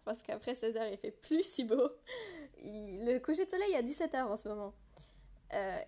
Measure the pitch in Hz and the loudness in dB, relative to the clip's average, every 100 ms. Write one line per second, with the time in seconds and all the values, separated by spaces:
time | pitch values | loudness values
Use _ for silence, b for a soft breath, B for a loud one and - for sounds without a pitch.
0 | - 233 - - 240 254 220 220 220 202 | -6 -6 -4 -6 -4 -2 -2 0 -2 -4
1 | 220 - - 311 370 - 233 269 - - | -8 -8 2 2 2 0 4 6 4 2
2 | B 508 427 339 294 - - 208 208 190 | B -8 -8 -10 -14 -14 -12 -10 -8 -2
3 | 233 247 247 311 381 370 403 330 240 285 | 2 2 2 2 2 2 2 2 2 0
4 | 320 262 247 220 214 208 202 - B B | 0 0 0 -2 -4 -6 -8 -10 B B
5 | B B B - - - 196 180 | B B B -20 -6 -2 0 -2